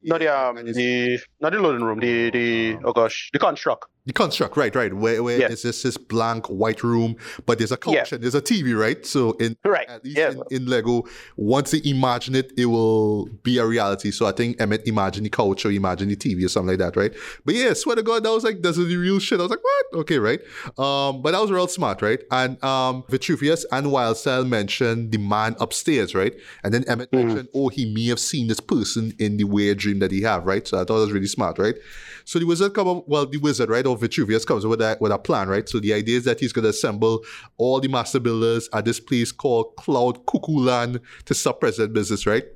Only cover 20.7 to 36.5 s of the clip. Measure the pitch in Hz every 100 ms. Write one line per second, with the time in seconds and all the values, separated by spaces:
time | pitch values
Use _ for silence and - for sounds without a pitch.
20.7 | - 135 139 139 135 143 180 214 185 180
21.7 | 180 139 95 104 113 - 127 127 131 135
22.7 | 135 131 131 127 131 - 156 139 156 -
23.7 | 127 143 135 120 113 - 131 127 117 101
24.7 | - 123 113 113 110 101 104 110 113 123
25.7 | - - 147 95 95 98 135 - - 104
26.7 | 113 127 123 120 131 117 110 127 135 135
27.7 | - 117 107 117 120 - 156 113 110 -
28.7 | 165 101 - 113 - 107 104 101 101 101
29.7 | 101 104 101 95 98 110 98 87 98 -
30.7 | 95 92 110 107 104 98 - 98 82 101
31.7 | 113 - - - - - 175 170 170 196
32.7 | 202 185 180 - 147 139 143 147 123 113
33.7 | 113 131 120 117 - 110 110 - 123 107
34.7 | 113 110 95 107 101 - 147 95 98 110
35.7 | 117 104 107 107 123 123 117 127